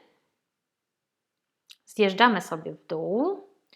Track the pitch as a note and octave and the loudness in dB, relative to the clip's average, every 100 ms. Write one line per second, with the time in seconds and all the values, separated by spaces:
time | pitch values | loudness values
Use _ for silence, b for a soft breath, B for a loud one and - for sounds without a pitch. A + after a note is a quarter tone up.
0 | _ _ _ _ _ _ _ _ _ _ | _ _ _ _ _ _ _ _ _ _
1 | _ _ _ _ _ _ _ - _ - | _ _ _ _ _ _ _ -20 _ 0
2 | G3+ F#3+ A#3+ F#3+ - D#3+ E3 D#3+ - D#3+ | 0 6 4 4 -4 -8 -8 -14 -8 -6
3 | E3 G#3+ E4+ - - _ _ | -2 0 -2 -4 -12 _ _